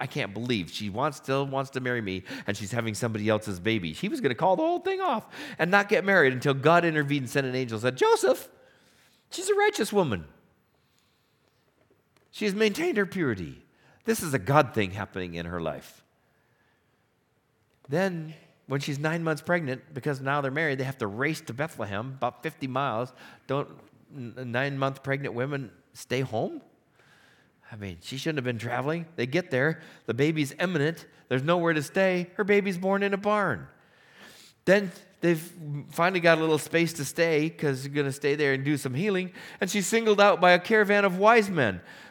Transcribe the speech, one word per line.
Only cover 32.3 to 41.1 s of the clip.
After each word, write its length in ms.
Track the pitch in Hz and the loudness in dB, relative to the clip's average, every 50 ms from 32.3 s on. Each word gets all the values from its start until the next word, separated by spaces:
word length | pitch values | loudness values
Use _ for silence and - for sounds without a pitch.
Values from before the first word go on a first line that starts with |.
| - | -4
Her 80 | - 208 | -2 0
baby's 340 | 190 208 202 190 202 190 175 | 2 4 4 2 2 -2 -2
born 260 | 185 190 196 196 202 | 0 0 0 2 0
in 100 | 202 196 | 0 -2
a 40 | 196 | -2
barn. 500 | 202 208 208 208 202 175 123 80 67 - - _ _ _ _ _ _ _ _ - - - - - - - _ _ _ | 0 0 0 2 2 0 -2 -2 -6 -10 -18 _ _ _ _ _ _ _ _ -20 -20 -20 -20 -20 -20 -20 _ _ _
Then 260 | - 185 208 202 185 - - - - _ _ | 4 4 4 4 0 -8 -14 -20 -20 _ _
they've 300 | - 170 175 156 160 - - - 156 147 147 143 139 - | 0 2 2 2 -2 -8 -14 -14 -10 -8 -8 -8 -10 -8
finally 300 | - - 170 180 190 180 | -2 0 2 2 2 4
got 180 | 165 170 165 156 | 4 4 6 6
a 40 | |
little 160 | 160 160 156 151 | 4 2 2 0
space 360 | - - - 165 170 160 165 | 0 0 0 2 2 0 0
to 120 | - 143 | -4 -6
stay 440 | 135 - - 165 165 160 151 151 165 | -6 -2 0 2 2 2 2 2 0
'cause 340 | 165 - 160 147 135 127 135 | -2 -2 -2 -2 -2 -2 -4
they're 80 | 139 | -4
gonna 200 | 139 147 143 139 | -2 -2 -2 -2
stay 240 | 135 - - 143 143 | -2 -2 0 0 0
there 180 | 147 151 139 135 | 2 2 2 0
and 100 | 131 135 | 0 0
do 140 | 147 151 135 | -2 -2 -2
some 160 | - 135 123 | -2 -4 -4
healing. 380 | 135 190 214 196 185 185 180 - - - - - - | -2 -2 0 0 -2 -4 -6 -10 -14 -18 -18 -6 -6
And 100 | 202 185 | -4 -2
she's 180 | - 208 185 - | 0 0 0 2
singled 320 | 220 226 226 220 208 202 | 2 2 4 4 6 6
out 220 | 202 202 180 156 | 6 6 6 8
by 100 | 180 180 | 8 8
a 80 | 180 175 | 8 6
caravan 460 | 175 - 226 214 214 196 208 202 202 | 6 4 4 4 4 4 4 4 4
of 120 | 196 | 2